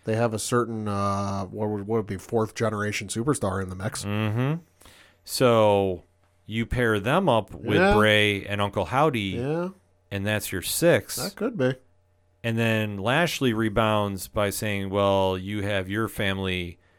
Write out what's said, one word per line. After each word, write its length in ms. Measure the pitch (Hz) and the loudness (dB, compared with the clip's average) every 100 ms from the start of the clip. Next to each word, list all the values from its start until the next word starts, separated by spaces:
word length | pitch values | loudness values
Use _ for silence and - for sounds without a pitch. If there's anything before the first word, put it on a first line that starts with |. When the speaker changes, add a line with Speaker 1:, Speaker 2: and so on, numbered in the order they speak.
| - | -4
Speaker 1:
They 100 | 113 | 0
have 200 | 120 107 | 0 -2
a 40 | |
certain, 480 | - 123 113 113 107 | 0 0 0 -4 -4
uh, 580 | 101 101 98 98 98 90 | -2 0 -2 -2 -4 -6
what 240 | 101 107 | -4 -4
would, 180 | 104 98 | -4 -2
what 100 | 113 | -4
would 80 | 104 | -4
be 120 | 95 | -8
fourth 360 | - 113 110 | -4 -2 -2
generation 540 | - 113 104 104 101 98 | -2 -2 -2 -4 -4 -6
superstar 560 | 110 131 - 98 95 | -4 0 0 0 -2
in 60 | 92 | -6
the 60 | 92 | -6
mix. 300 | 107 - 101 | -6 -6 -4
Speaker 2:
Mm-hmm. 560 | 104 107 113 131 165 - _ - - - _ | -2 -2 0 -2 -2 -8 _ -20 -20 -20 _
So 800 | - - 127 113 107 101 98 87 - _ _ _ - | -6 2 4 6 6 4 2 -2 -10 _ _ _ -8
you 220 | 113 113 | -4 -2
pair 320 | 127 117 107 | 0 2 2
them 280 | 101 165 185 | 0 0 2
up 240 | 113 98 | 2 0
with 240 | - - 101 | -8 0 4
Speaker 1:
Yeah. 140 | 98 104 | 6 6
Speaker 2:
Bray 500 | 107 107 104 101 - | 6 6 4 2 -2
and 160 | 101 | -2
Uncle 240 | 101 104 90 | 0 0 0
Howdy, 340 | 127 156 120 98 92 | 2 2 2 -2 -2
Speaker 1:
Yeah. 300 | 135 165 180 - _ _ - | -4 -4 -6 -10 _ _ -8
Speaker 2:
and 120 | 98 101 | -4 -2
that's 260 | 107 - | -2 -2
your 100 | 92 | -6
six. 540 | - - 170 120 - - | -4 2 4 4 0 -6
Speaker 1:
That 200 | 175 - | -6 -4
could 220 | 226 214 | -6 0
be. 160 | 127 135 _ _ _ _ _ _ | -2 -2 _ _ _ _ _ _
Speaker 2:
And 140 | 113 113 | -4 0
then 400 | 113 110 107 101 | 2 0 -2 -4
Lashley 560 | 107 143 170 - 131 | 0 2 0 0 0
rebounds 760 | 110 110 104 110 107 101 95 - | 2 0 2 2 2 0 -4 -6
by 220 | 110 101 | -2 -2
saying, 400 | - 107 101 98 | -2 -4 -4 -2
"Well, 480 | 101 98 98 95 92 | 2 4 4 2 0
you 240 | 95 104 | -4 -4
have 260 | 101 98 92 | -2 -2 -2
your 180 | 104 107 | -2 -2
family, 720 | - 98 95 95 90 87 - _ | -2 -2 -2 -2 -2 -4 -10 _